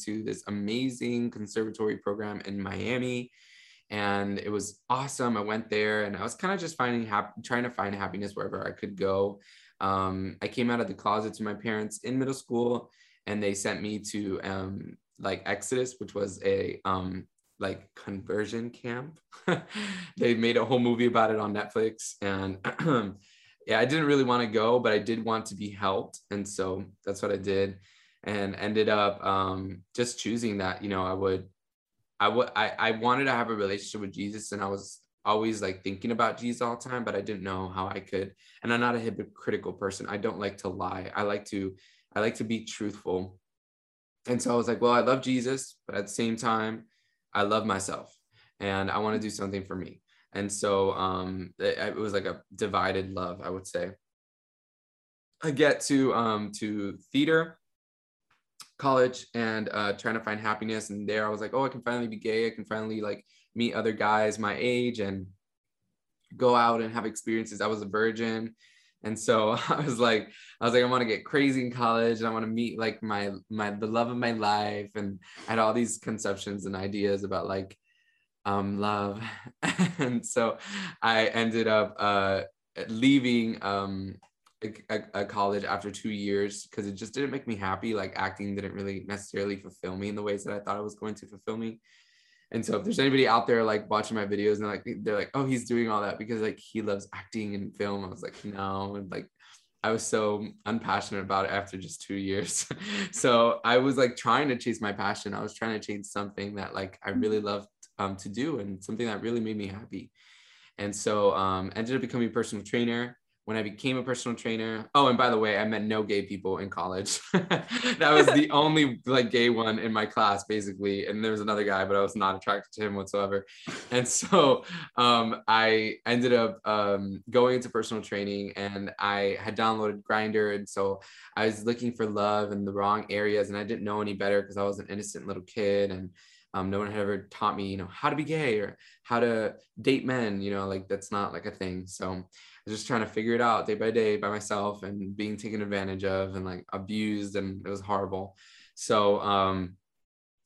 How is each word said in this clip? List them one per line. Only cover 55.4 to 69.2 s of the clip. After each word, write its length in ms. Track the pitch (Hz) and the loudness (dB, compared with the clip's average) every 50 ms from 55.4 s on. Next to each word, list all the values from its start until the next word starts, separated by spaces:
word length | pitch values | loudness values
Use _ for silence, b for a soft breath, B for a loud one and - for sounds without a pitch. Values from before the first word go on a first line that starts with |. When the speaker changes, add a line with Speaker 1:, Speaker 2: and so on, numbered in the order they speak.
| - | -4
Speaker 1:
I 80 | 160 143 | -2 2
get 280 | 127 151 143 131 - - | 4 6 4 4 4 2
to, 320 | - 143 135 135 127 107 | 2 4 4 4 4 4
um, 380 | 113 117 113 107 104 107 101 101 - | 4 2 2 0 0 -2 -6 -6 -6
to 400 | - 107 104 104 101 101 92 - - _ - | -6 -4 -4 -4 -4 -6 -6 -10 -10 _ 0
theater 460 | 135 147 156 160 160 165 170 - _ _ _ _ _ _ _ _ _ _ _ _ _ _ _ _ _ _ _ _ - - - _ - | 2 4 4 4 4 2 0 -6 _ _ _ _ _ _ _ _ _ _ _ _ _ _ _ _ _ _ _ _ -20 -20 -20 _ -2
college 480 | - 139 131 127 127 127 123 - - - - | 2 4 6 6 6 4 2 -2 -12 -8 -4
and, 340 | 117 117 113 110 110 110 101 - | -2 -2 0 0 -2 -2 -2 -2
uh, 200 | 104 104 101 101 | -2 0 -2 -2
trying 200 | - - 120 110 | -2 -2 -4 -4
to 60 | 113 | -2
find 200 | 110 110 107 104 | -2 -4 -4 -2
happiness. 500 | 110 110 107 107 110 110 113 110 107 - | -2 -2 -2 -2 -2 -4 -4 -4 -6 -6
And 180 | 101 101 104 101 | -8 -6 -4 -2
there 180 | 104 107 107 | 0 0 0
I 20 | 107 | 0
was 120 | 107 101 | -2 -4
like, 120 | 107 101 104 | -4 -2 0
"Oh, 100 | 127 135 | 0 0
I 40 | 131 | 0
can 140 | 131 135 - | -2 -4 -4
finally 260 | 120 120 120 120 113 | -4 -2 -2 -2 -4
be 80 | 110 | -6
gay. 300 | 107 - 113 110 110 117 | -4 -4 -2 0 0 0
I 40 | 113 | 0
can 140 | 110 - 104 | -2 -6 -8
finally, 360 | - 110 110 110 110 110 110 | -6 -6 -4 -4 -4 -4 -4
like, 240 | 107 104 101 101 b b b b b b - | -4 -4 -6 -6 b b b b b b -4
meet 200 | 113 117 117 - | -2 -2 0 0
other 180 | 110 110 113 107 | 0 0 0 0
guys 460 | 104 107 104 107 107 107 107 107 107 | 0 2 2 4 4 4 2 2 0
my 180 | 110 104 104 69 | -2 -2 -2 0
age 420 | - 123 123 123 123 123 113 110 | 0 0 2 2 0 0 -2 -2
and 280 | 101 98 98 95 92 95 - _ _ _ _ _ _ _ _ _ _ _ _ _ _ _ _ _ _ _ - | -2 -2 -4 -4 -8 -10 -14 _ _ _ _ _ _ _ _ _ _ _ _ _ _ _ _ _ _ _ -2
go 180 | 110 123 123 123 | 2 4 6 6
out 240 | 120 117 117 117 117 113 | 8 6 6 4 2 0
and 100 | 110 110 | -2 -4
have 120 | 120 107 | -4 -4
experiences." 540 | 110 107 - - 117 113 113 113 110 110 98 | -4 -6 -6 -4 -2 -2 0 -2 -4 -4 -2
I 60 | 101 | -2
was 160 | 107 110 104 104 | 0 0 -2 -4
a 40 | 98 | -2
virgin. 640 | 95 107 110 113 110 110 117 113 110 113 113 117 - b b b b b b b b _ - | 0 2 2 2 2 0 -2 -2 -2 -2 -4 -8 -10 b b b b b b b b _ -8
And 160 | 110 110 | -6 -6
so 320 | 107 | -2